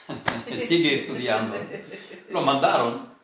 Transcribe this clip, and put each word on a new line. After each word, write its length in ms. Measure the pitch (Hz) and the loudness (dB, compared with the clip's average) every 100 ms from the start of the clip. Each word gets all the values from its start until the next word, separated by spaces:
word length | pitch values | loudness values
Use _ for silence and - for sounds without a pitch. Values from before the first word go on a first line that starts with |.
| - | -12
<laughs> 500 | 123 - 117 - 117 | -6 -4 -4 -4 -4
"Sigue 360 | 117 170 156 | 2 4 6
estudiando". 640 | 135 - 120 123 110 110 104 101 - - - - - - | 2 0 -4 0 0 0 -4 -8 -10 -12 -16 -16 -18 -6
Lo 120 | 185 | 0
mandaron, 720 | 139 135 - 135 117 123 - - | 2 4 4 4 2 -2 -10 -20